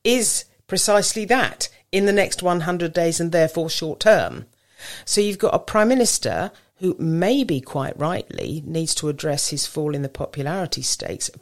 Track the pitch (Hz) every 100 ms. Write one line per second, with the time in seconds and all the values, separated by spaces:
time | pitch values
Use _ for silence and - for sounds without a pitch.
0 | 233 247 214 - - _ - 190 220 208
1 | - 220 202 254 165 - - - _ 190
2 | 202 202 190 - 180 175 160 175 165 170
3 | 170 165 170 170 160 170 160 - 160 -
4 | 214 190 85 62 - _ _ - - -
5 | - - 208 190 - - - 214 220 262
6 | 226 - - 85 190 - _ _ 185 180
7 | 165 165 185 277 254 139 - 139 135 -
8 | 156 180 - - - 156 143 165 160 -
9 | 151 143 156 143 - 143 - 156 151 143
10 | 139 - - 147 139 190 175 131 135 -
11 | - - - -